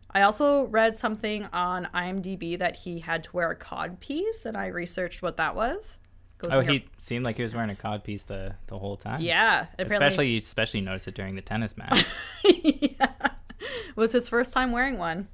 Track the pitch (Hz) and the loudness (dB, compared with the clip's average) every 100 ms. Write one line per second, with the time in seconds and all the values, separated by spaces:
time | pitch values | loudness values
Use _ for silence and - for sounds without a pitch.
0 | - 196 202 208 294 285 233 220 226 220 | -2 4 6 6 6 6 4 4 4 4
1 | 220 214 214 214 208 175 180 180 175 175 | -4 -2 -4 -4 -4 -2 -2 -2 -4 -4
2 | 180 190 180 185 170 175 180 - 185 170 | -2 -4 -4 -6 -4 -2 -2 -2 -8 -8
3 | 165 165 160 175 165 170 - 165 165 180 | -4 -4 -4 -2 -2 -2 -8 -6 -6 -8
4 | - 294 415 440 226 208 190 175 175 - | -6 -4 -2 -4 -6 -6 -6 -6 -6 -4
5 | 175 - 175 165 160 - 233 370 - - | -4 -4 -6 -2 -2 0 -2 -2 -8 -16
6 | - - - - 127 135 131 139 - - | -20 -20 -20 -10 2 2 4 2 0 -16
7 | - 120 123 113 117 117 110 98 107 104 | -6 -4 -2 -2 -4 -2 -2 -2 -4 -4
8 | - 104 - 98 95 95 - 98 98 101 | -6 -8 -6 -6 -6 -6 -8 -8 -6 -6
9 | 107 113 170 170 220 - - - - 104 | -6 -4 0 4 4 4 0 -4 -2 4
10 | 143 - 139 113 - - 110 107 95 92 | 4 4 4 2 0 -2 0 0 -2 -4
11 | - 95 95 95 - 110 110 - - - | -8 -8 -6 -6 -4 -2 -2 -4 2 2
12 | - - - - 403 359 320 - 277 - | 2 -2 -10 0 6 6 6 2 0 2
13 | 269 - 277 - - - 480 508 370 233 | 0 2 -2 -2 -16 -12 -8 -8 -8 0
14 | 226 240 240 233 254 262 254 240 269 233 | 4 4 2 0 2 2 2 2 0 0
15 | 170 165 196 | -2 -4 -6